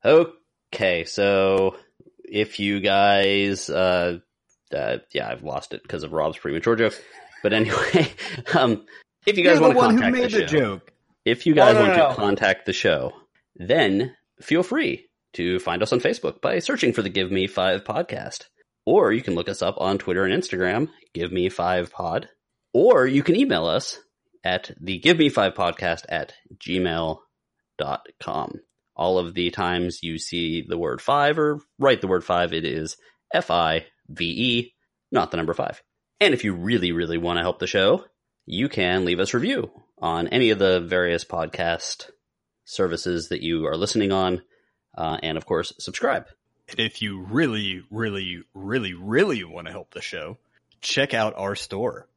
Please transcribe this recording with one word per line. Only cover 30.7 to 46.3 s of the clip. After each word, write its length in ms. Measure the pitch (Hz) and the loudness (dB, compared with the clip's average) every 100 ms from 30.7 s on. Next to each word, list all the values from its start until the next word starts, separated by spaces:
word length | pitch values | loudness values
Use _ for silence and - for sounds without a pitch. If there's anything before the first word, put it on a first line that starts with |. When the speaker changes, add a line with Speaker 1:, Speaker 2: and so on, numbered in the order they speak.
| 85 | -6
Speaker 1:
word 220 | 82 62 | -4 -4
five 360 | - 143 143 156 | 0 2 2 2
or 220 | 151 147 _ _ | -2 -2 _ _
write 220 | 135 120 | 2 2
the 60 | 95 | 2
word 160 | 90 | 0
five, 280 | - 87 87 | 0 0 0
it 120 | 82 | -2
is 320 | 80 73 80 - _ _ _ | -4 -4 -6 -12 _ _ _
F 180 | - - | -4 0
I 360 | 85 82 82 - _ _ | 0 2 0 -4 _ _
V 160 | 78 | -6
E, 500 | 85 80 123 120 120 _ _ _ _ | -6 -2 0 -2 -4 _ _ _ _
not 200 | 127 82 | -2 0
the 40 | 85 | -2
number 160 | 80 | -2
five. 280 | 85 - - _ _ _ _ | -2 -4 -6 _ _ _ _
And 120 | 202 | 2
if 120 | 127 | 2
you 100 | 107 | -2
really, 380 | 87 92 117 90 | -4 0 0 0
really 260 | 85 85 85 | -2 -2 -2
wanna 220 | 85 87 | -2 -2
help 160 | 87 87 | -2 -4
the 80 | 90 | -2
show, 380 | 101 98 180 - _ _ _ - | 2 4 2 0 _ _ _ -10
you 220 | 90 135 | -6 -4
can 360 | - 90 92 | -2 0 0
leave 140 | 90 110 | 0 0
us 140 | 95 | 0
a 40 | 120 | 0
review 320 | 170 277 - - _ _ | 0 -2 -6 -12 _ _
on 300 | 82 82 85 | -4 -2 -2
any 220 | 127 120 | 2 2
of 80 | 104 | 4
the 200 | 95 92 | 4 2
various 440 | 85 90 87 85 | 0 0 0 -2
podcast 840 | - 87 80 - 85 85 - - - _ _ _ _ _ | -4 -6 -6 -4 -4 -4 -6 -12 -14 _ _ _ _ _
services 640 | _ - 92 82 - 87 78 | _ -4 -2 -2 -4 -4 -4
that 140 | 87 | -6
you 240 | 82 82 78 | -4 -2 -2
are 100 | 80 | -2
listening 360 | 104 117 101 | -2 0 0
on. 300 | 95 92 90 - _ _ _ _ - | 2 0 -2 -8 _ _ _ _ -8
Uh, 220 | 82 78 | -6 -4
and 140 | 80 80 | -6 -6
of 100 | - | -4
course, 260 | 82 85 - | -4 -4 -10
subscribe. 480 | - - 254 262 - | -12 -4 -2 -2 -6